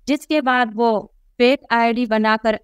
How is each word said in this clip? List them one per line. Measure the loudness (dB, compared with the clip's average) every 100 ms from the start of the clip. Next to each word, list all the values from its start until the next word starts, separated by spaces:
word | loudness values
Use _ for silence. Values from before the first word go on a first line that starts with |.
| -4
जिसके | -4 -2 -2
बाद | 0 0 -2 0
वो | 0 0 -6 _ _ 0
फेक | 2 2 -2
आईडी | 0 0 0 -2
बनाकर | 0 0 0 0 -2